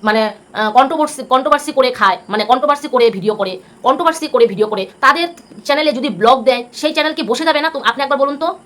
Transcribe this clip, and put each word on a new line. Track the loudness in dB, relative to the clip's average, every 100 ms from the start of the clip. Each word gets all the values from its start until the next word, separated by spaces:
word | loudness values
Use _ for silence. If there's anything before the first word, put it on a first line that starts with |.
মানে, | 0 0 0 -4 _
আহ, | -4 0
কন্ট্রোভার্সি, | 4 2 2 -2 -4
কন্ট্রোভার্সি | -2 0 2 0 0
করে | 0 0
খায়, | 2 0 0 -4
মানে, | -4 2
কন্ট্রোভার্সি | 2 2 -2 0
করে | 2 2
ভিডিও | 2 -4 -2
করে, | -4 -6 -14 -6
কন্ট্রোভার্সি | -2 0 0 -2 -4
করে | 2 0
ভিডিও | 2 -2
করে, | -2 -6 0
তাদের | 2 2 -2 -6 -20 -18 -2
চ্যানেলে | 0 0
যদি | 0 -4
ব্লগ | 0 4 4
দেয়, | 2 -2 -4
সেই | -6 -4
চ্যানেল | 0 -2
কি | -2
বসে | -4 -2 0
যাবে | 0
না? | -2
তো | -2
আপনি | -4 -2
একবার | -2 0
বলুন | -2 -2
তো | -6 -6